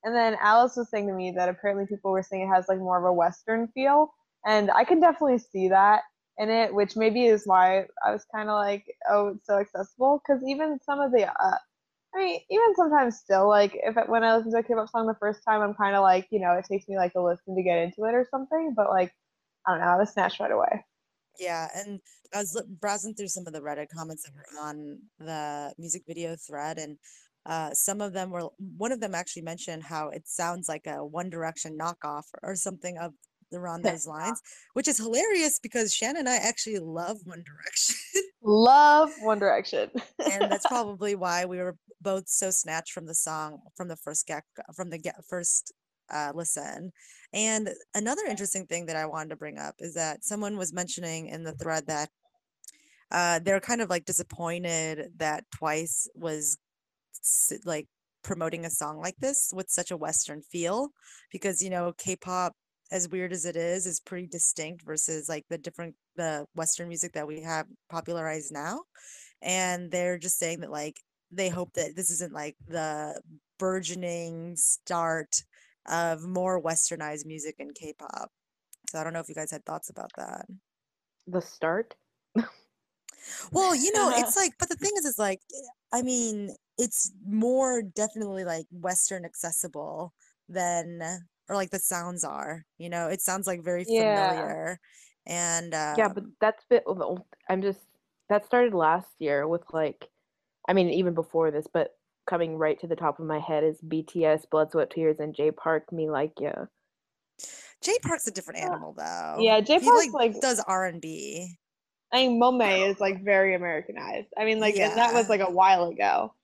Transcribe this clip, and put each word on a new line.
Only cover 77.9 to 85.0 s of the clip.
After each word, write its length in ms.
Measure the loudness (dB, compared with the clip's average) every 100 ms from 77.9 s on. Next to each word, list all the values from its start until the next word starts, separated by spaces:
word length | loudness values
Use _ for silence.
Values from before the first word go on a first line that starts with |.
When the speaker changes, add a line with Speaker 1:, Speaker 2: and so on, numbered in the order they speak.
| -16 -14 -12 -12 _ _ _ _ -16 -12
Speaker 2:
So 100 | -8
I 40 |
don't 80 | -6
know 60 | -8
if 80 | -10
you 40 | -10
guys 140 | -10
had 120 | -10 -10
thoughts 240 | -10 -10
about 220 | -14 -16 -14
that. 300 | -12 -12 -14 -20 _ _ _ _ _ _ -8
Speaker 3:
The 140 | -8
start? 540 | -8 -6 -4 -2 -6 -12 _ _ _
<laughs> 100 | -4 -4 -10 _ _ _ _ -20 -20 -16 -16 -4
Speaker 2:
Well, 220 | 0 2
you 160 | 4 2
know, 180 | 2 4
Speaker 1:
<laughs> 40 |
Speaker 2:
it's 220 | 4 2 2
like, 160 | 0 0
but 100 | -4
the 80 | -2
thing 160 | -2
is, 80 | 0